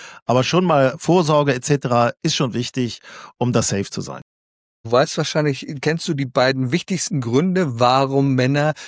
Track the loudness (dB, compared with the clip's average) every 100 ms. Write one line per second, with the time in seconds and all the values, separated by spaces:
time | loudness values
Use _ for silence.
0 | -20 -10 0 0 2 0 2 4 2 0
1 | 2 2 4 2 2 0 0 -2 2 2
2 | 2 0 -4 -2 -2 -2 -6 -4 -4 -6
3 | -16 -20 -20 -4 0 0 0 -2 -4 -6
4 | -10 -12 -18 _ _ _ _ _ 0 2
5 | 2 0 -4 0 -2 -2 -6 -4 -2 -2
6 | -2 -4 -2 0 2 2 -2 -4 -4 -4
7 | -4 -4 0 0 2 0 -2 2 2 4
8 | 2 2 2 2 2 2 0 -2